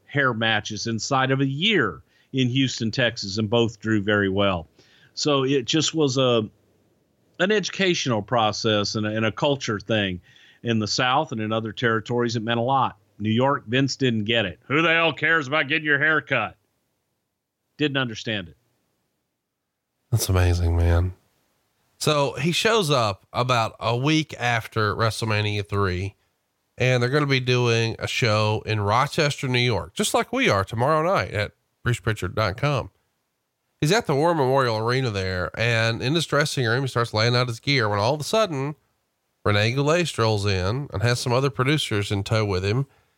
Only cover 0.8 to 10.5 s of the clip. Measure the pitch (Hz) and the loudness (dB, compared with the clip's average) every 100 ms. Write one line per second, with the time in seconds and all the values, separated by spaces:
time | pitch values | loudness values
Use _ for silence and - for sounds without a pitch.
0.8 | 113 113 - 135 131 135 139 139 208 196 | -6 -6 -2 0 0 0 -2 -2 0 2
1.8 | 107 69 - _ _ 135 123 131 131 - | 0 -4 -16 _ _ -2 0 0 -2 -2
2.8 | 113 123 120 117 101 101 107 120 113 - | -4 -2 -2 -2 -6 -4 0 2 0 -2
3.8 | 113 107 98 104 98 95 101 90 80 _ | -2 -2 2 0 2 0 0 0 -6 _
4.8 | _ _ _ - 151 139 131 143 117 160 | _ _ _ -4 0 0 2 0 0 0
5.8 | 147 160 143 127 127 117 107 - _ _ | 0 0 0 2 2 2 0 -8 _ _
6.8 | _ _ _ _ _ - 185 214 180 - | _ _ _ _ _ -2 0 0 -2 -2
7.8 | 190 175 139 110 101 120 107 101 113 107 | 0 0 -2 -2 0 0 2 0 0 0
8.8 | 104 110 107 110 110 - 151 135 - 104 | 0 -2 -2 -2 -2 0 -2 0 -4 -6
9.8 | - 110 98 90 - - - | -2 0 0 -4 -12 -20 -20